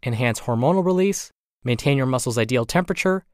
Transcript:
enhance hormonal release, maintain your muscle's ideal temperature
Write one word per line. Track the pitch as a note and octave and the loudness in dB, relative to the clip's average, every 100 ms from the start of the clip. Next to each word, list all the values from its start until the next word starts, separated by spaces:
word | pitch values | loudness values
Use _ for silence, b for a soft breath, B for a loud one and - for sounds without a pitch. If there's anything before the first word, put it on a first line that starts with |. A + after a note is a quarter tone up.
enhance | - A2+ B2 A2+ | -6 -2 -2 -2
hormonal | - A#2 B2+ F#3 | -2 0 2 2
release, | F3+ F#3 F#3+ G3 - _ _ _ | 2 2 2 0 -8 _ _ _
maintain | B2 A#2+ D3 C#3 | -4 -2 0 0
your | C3 | 2
muscle's | B2+ B2 A#2 | 0 -2 0
ideal | A2+ B2 | 0 0
temperature | A#2 F3 F3+ F#3 F#3+ F#3+ - | 2 0 0 -2 0 -2 -4